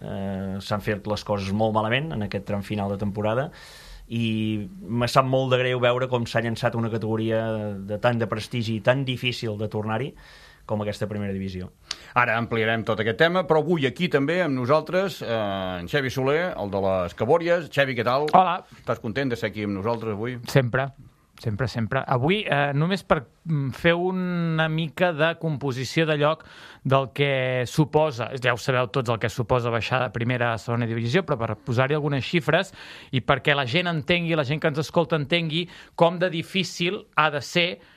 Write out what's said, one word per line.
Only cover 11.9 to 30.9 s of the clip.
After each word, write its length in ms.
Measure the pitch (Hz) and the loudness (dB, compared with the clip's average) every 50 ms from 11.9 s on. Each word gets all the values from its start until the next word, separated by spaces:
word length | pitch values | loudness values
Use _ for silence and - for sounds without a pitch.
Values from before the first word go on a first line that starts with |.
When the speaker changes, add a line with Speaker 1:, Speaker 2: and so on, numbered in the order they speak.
| - - - - - | -14 -14 -10 -2 2
Speaker 2:
Ara 220 | 123 120 117 110 117 | 2 2 4 2 0
ampliarem 460 | 117 110 120 113 110 110 113 113 101 | 0 0 0 0 2 2 2 0 0
tot 140 | 113 110 98 | -2 0 0
aquest 160 | 107 113 113 - | 2 0 4 4
tema, 260 | 160 170 175 185 - | 4 4 4 2 2
però 120 | - 160 156 | 4 4 4
avui 240 | 147 156 180 160 131 127 | 4 2 0 2 0 0
aquí 200 | 120 - 180 175 | 0 0 -2 2
també 320 | - 143 139 143 170 185 | 2 2 2 2 2 0
amb 120 | 180 151 135 | 2 0 0
nosaltres, 680 | 127 123 117 147 156 156 156 160 185 196 185 139 - | 0 2 4 4 2 2 2 0 0 0 0 -4 -6
eh, 80 | 120 107 117 113 107 101 98 98 95 92 92 87 | -4 -2 -2 0 0 -2 -2 -2 -2 -4 -4 -6
en 80 | 87 85 | -6 -2
Xevi 200 | - 147 135 127 | -2 -2 -2 -2
Soler, 420 | 110 131 131 135 143 160 175 185 - | -2 -2 0 0 2 0 0 -2 -4
el 140 | - 104 101 | -4 -4 -2
de 100 | 95 98 95 | -2 0 0
les 300 | 95 95 92 90 85 - - | 2 2 0 0 -2 -2 -2
Cabòries. 520 | 117 113 156 170 165 170 170 180 160 - | 2 2 2 2 4 2 0 0 0 -2
Xevi, 240 | - 139 139 131 127 113 | 0 0 2 2 2 0
què 60 | 110 | 0
tal? 220 | 120 123 139 151 156 | 2 2 2 2 6
Speaker 3:
Hola. 280 | - 190 185 175 175 190 - - - - | 6 6 6 6 2 -4 -6 -12 -20 -12
Speaker 2:
Estàs 220 | - - 117 - | -4 -4 -4 -4
content 280 | - 117 98 135 139 131 | -4 -4 -2 -2 0 -2
de 60 | 117 | -2
ser 140 | - - 107 | -2 -4 -4
aquí 140 | 95 107 107 | -4 -2 -4
amb 80 | 104 101 | -2 -2
nosaltres 400 | 95 95 113 117 113 113 113 104 | -2 -2 -2 -2 -2 -2 -4 -4
avui? 220 | 98 110 123 127 120 120 | -4 -4 -6 -6 -8 -4
Speaker 3:
Sempre, 400 | - - 139 131 117 104 127 135 135 - - - - _ _ _ _ _ - | 2 2 4 4 4 0 -2 -2 -4 -8 -14 -20 -20 _ _ _ _ _ -8
sempre, 240 | - 117 104 95 135 | -6 -4 -2 -2 -2
sempre. 380 | 110 - 123 113 98 131 135 - | -2 -2 -2 -2 0 -2 -2 0
Avui, 380 | - 139 123 120 156 196 220 196 | 0 0 2 2 2 2 2 0
eh, 240 | - 143 143 143 143 | 0 0 0 0 0
només 300 | 139 143 160 175 202 185 | 2 0 2 0 0 -2
per, 220 | - - 190 156 120 - _ _ - | 0 0 0 0 0 -8 _ _ -6
mm, 260 | 165 160 143 139 131 | -2 -2 -2 -2 -4
fer 220 | 110 - - 170 170 | -4 2 2 2 4
una 720 | 175 175 185 185 185 180 180 180 175 170 165 160 160 160 156 | 4 2 -2 -2 -2 -2 -2 -2 -2 0 0 0 0 0 0
mica 440 | 156 160 165 151 - - 185 180 | 0 -2 -2 -2 0 0 0 2
de 200 | 165 139 151 165 165 165 | 2 2 2 0 0 -2
composició 640 | - 165 151 117 139 143 120 127 131 - - 165 165 | -4 -4 -2 -2 -2 -2 -2 -2 -4 -2 0 0 2
de 100 | 156 156 147 | 2 2 2
lloc 260 | 147 147 160 - - - - - - - - - - | 2 2 2 0 -6 -20 -20 -20 -20 -20 -14 -6 0
del 260 | 131 131 135 135 - | 2 4 4 2 0
que 520 | - - 143 139 139 131 127 127 127 127 123 | 0 0 0 2 2 0 0 0 0 0 -2
suposa, 640 | 117 - - 151 - - 156 156 156 127 113 117 110 131 131 | 0 2 2 2 4 4 2 2 2 0 -4 -6 -6 -4 0
ja 120 | 120 123 120 | 2 2 2
ho 20 | 110 | 2
sabeu 280 | - - 131 123 127 110 | 0 0 2 2 2 0
tots 180 | - 139 123 117 | 0 -2 0 0
el 80 | 117 110 | 0 0
que 100 | - 110 | 0 -2
suposa 420 | - - 117 - 127 123 117 120 | -2 -2 0 2 2 2 2 0
baixar 340 | 117 113 101 - 123 127 127 | -2 -2 -2 0 0 0 0
de 60 | 117 | 0
primera 420 | 98 117 117 120 127 120 120 120 | -2 -2 0 0 0 2 2 0
a 60 | 113 110 | 0 -2
segona 280 | - - 117 117 120 | -2 -2 -2 0 0
divisió, 380 | 110 | -2